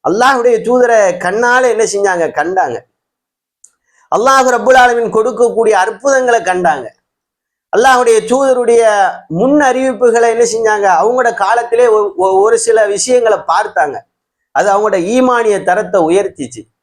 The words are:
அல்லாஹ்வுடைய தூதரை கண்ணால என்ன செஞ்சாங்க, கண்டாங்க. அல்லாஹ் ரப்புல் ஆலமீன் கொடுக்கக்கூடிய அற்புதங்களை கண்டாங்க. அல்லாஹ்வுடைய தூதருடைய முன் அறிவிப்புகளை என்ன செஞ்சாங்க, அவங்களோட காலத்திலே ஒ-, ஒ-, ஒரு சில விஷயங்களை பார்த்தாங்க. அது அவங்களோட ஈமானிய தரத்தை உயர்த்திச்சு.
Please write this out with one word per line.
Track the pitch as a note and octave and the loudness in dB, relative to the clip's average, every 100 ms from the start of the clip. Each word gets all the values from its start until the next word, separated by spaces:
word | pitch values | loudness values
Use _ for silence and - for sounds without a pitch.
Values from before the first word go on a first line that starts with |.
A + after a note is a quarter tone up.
| - | -4
அல்லாஹ்வுடைய | G3+ B3+ C4 A#3+ A3 | 0 0 2 0 0
தூதரை | F#3 B3 A#3+ A3 F#3+ F3+ | 0 0 2 2 0 -2
கண்ணால | F3+ G#3 A#3+ B3+ | -4 -2 0 2
என்ன | B3+ A3 | 2 0
செஞ்சாங்க, | G#3 G3+ G3+ F3 D#3 | -2 -2 -2 -2 -4
கண்டாங்க. | D3+ D#3+ F#3+ D3 A2+ - _ _ _ _ _ _ _ _ _ _ _ - F3 | -4 -4 -2 -4 -6 -14 _ _ _ _ _ _ _ _ _ _ _ -6 -2
அல்லாஹ் | B3+ C4+ B3+ A#3+ | 2 2 2 0
ரப்புல் | A3 B3+ | 2 4
ஆலமீன் | B3 A#3 A3+ | 4 2 -2
கொடுக்கக்கூடிய | A3 A#3 G#3+ A#3 G3 A3+ | -2 -2 0 0 0 0
அற்புதங்களை | G3 G3+ - C#4 C4 B3+ A#3 | 0 -2 -4 -2 0 0 0
கண்டாங்க. | F#3 F3+ F3 D3 A2+ _ _ _ _ _ _ _ - G#3 | -2 -2 -2 -4 -8 _ _ _ _ _ _ _ -6 0
அல்லாஹ்வுடைய | C4 B3+ A#3+ A3+ - | 2 2 2 0 0
தூதருடைய | B3+ C4+ B3 A#3 A#3 A3 G#3 F#3 - - | 0 0 0 2 2 2 2 0 -4 -8
முன் | E3 C4 D4 | -2 0 2
அறிவிப்புகளை | C4+ B3+ C4 G#3+ A#3+ A#3 | 2 0 -2 0 0 2
என்ன | A#3 A3+ | 2 0
செஞ்சாங்க, | A#3 A3 A3 G#3 G3 E3 | 0 0 -2 0 0 2
அவங்களோட | G#3+ B3+ A#3 | 0 0 0
காலத்திலே | G3+ G3 A#3+ A#3 A#3 B3 | 0 0 0 -2 0 2
ஒ-, | G#3+ G#3 F3+ | 2 -2 -2
ஒ-, | F#3+ F#3+ | 0 2
ஒரு | G#3+ A3+ | 2 0
சில | A#3 A3 G3+ | 0 0 0
விஷயங்களை | G3+ B3 B3 A#3 F#3+ | -2 -2 0 0 -2
பார்த்தாங்க. | - F3 G#3+ F#3 D3+ A#2+ - _ _ _ _ | -2 -2 -2 -4 -4 -6 -16 _ _ _ _
அது | - F#3+ | -2 0
அவங்களோட | G3 G#3+ | 0 0
ஈமானிய | F#3+ F3 B3 B3+ A#3+ A3 G3 | -2 -2 0 2 0 0 -2
தரத்தை | F3+ G3+ F#3+ F#3+ | 0 -2 0 0
உயர்த்திச்சு. | D#3+ F#3+ F#3+ - B2+ A2+ - _ | 0 0 -2 -8 -14 -14 -20 _